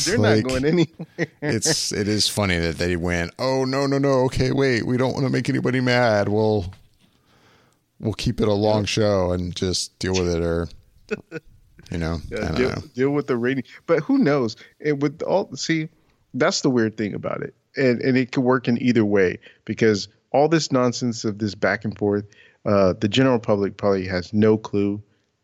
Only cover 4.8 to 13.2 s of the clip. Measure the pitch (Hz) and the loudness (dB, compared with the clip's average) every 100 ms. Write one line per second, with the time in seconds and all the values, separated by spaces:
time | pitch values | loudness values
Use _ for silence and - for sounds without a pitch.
4.8 | - 127 131 - 131 131 127 131 127 127 | 0 0 0 0 0 -2 -2 -2 0 0
5.8 | 127 123 120 104 101 104 110 107 90 - | 2 2 4 2 2 2 2 0 -2 -10
6.8 | _ _ _ _ _ _ _ _ _ _ | _ _ _ _ _ _ _ _ _ _
7.8 | _ - 113 98 - - 110 101 107 107 | _ -8 -6 -4 -4 0 0 2 2 2
8.8 | 104 - 104 98 90 90 87 85 92 87 | 0 0 2 2 0 -2 -4 -4 -4 -4
9.8 | - - 90 92 87 85 85 82 85 - | -6 -6 -2 0 0 0 0 -2 -4 -10
10.8 | _ _ - 214 - 165 - - _ _ | _ _ -10 -10 -10 -16 -16 -20 _ _
11.8 | - 90 80 82 73 107 101 80 123 85 | -10 -6 -4 -6 -8 -8 -6 -2 -2 -4
12.8 | - 120 135 143 | -10 -2 -2 0